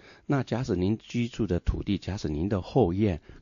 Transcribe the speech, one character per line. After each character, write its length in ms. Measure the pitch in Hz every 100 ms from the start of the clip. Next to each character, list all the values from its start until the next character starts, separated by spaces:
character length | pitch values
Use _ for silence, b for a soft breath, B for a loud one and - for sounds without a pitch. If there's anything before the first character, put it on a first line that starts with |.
| B B B
那 160 | 143
假 220 | - 117
使 100 | 127
您 240 | 90 95 110
居 300 | - 120 120
住 180 | - 104
的 140 | 87
土 200 | - 82
地， 120 | 90 98
假 200 | - 82
使 120 | 78
您 200 | 73 98
的 120 | 101
后 320 | - 143 92
院 280 | 92 107 80 B B